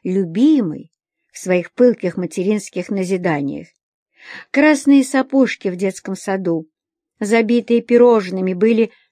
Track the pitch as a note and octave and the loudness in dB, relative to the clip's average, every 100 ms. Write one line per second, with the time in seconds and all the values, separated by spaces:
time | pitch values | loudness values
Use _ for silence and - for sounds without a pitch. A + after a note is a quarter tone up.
0 | F3+ F#3+ F3 F3+ C#4+ D4 F3+ - E3+ _ | -4 -4 -4 0 2 2 0 -6 -16 _
1 | _ _ _ - F#3 F3+ E3+ - B3 G#3+ | _ _ _ -14 -2 -2 -2 2 2 4
2 | F3+ F#3 F3 - F#3 G#3+ - F#3 F3 G3 | -4 -6 -8 -4 -2 -2 -4 -10 -6 -6
3 | F#3 F#3 F3+ D3 C#3 D3 E3 _ _ _ | -4 -4 -2 -4 -4 -10 -14 _ _ _
4 | _ _ - - - C4+ D4+ D4 C#4+ C#4 | _ _ -20 -20 -6 0 2 2 4 4
5 | C4 C4+ C4 C4+ B3 - G3 F3+ G3 - | 4 -2 0 0 0 -2 -8 -4 -6 -6
6 | - F#3+ - F#3+ F3+ E3 D#3 _ _ _ | -10 -10 -6 -4 -2 -4 -6 _ _ _
7 | _ _ G3+ A#3 A3 A#3+ A#3 A#3 A#3 A#3+ | _ _ 0 0 2 0 0 -2 2 4
8 | A#3+ A3+ F#3 F#3 F#3 F3+ A3 A3+ A3 _ | 6 4 0 -4 -4 0 2 2 0 _
9 | _ | _